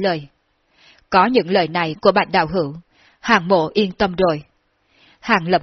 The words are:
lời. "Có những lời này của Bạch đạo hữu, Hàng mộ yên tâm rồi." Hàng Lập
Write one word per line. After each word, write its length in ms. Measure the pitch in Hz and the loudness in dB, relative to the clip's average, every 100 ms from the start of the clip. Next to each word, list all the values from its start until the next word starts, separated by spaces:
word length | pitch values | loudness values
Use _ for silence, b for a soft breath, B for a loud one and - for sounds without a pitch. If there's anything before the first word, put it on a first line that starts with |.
lời. 260 | 190 160 143 _ _ _ _ b b b _ | -2 -4 -8 _ _ _ _ b b b _
"Có 160 | 190 202 | 2 4
những 240 | 254 165 | 2 2
lời 180 | 190 160 | 0 0
này 280 | 175 160 156 | -2 -4 0
của 100 | 202 | 2
Bạch 200 | 190 - | 2 2
đạo 160 | 185 160 | 0 0
hữu, 260 | 185 147 160 - b b b | -2 -4 -6 -18 b b b
Hàng 280 | - 220 170 | 0 0 2
mộ 220 | 190 156 | 0 2
yên 180 | - 202 | -2 -2
tâm 240 | - 202 175 | -2 -4 0
rồi." 280 | 185 151 - _ _ _ b b b b | 0 -2 -8 _ _ _ b b b b
Hàng 280 | - 208 165 | -2 -2 0
Lập 140 | 180 | -2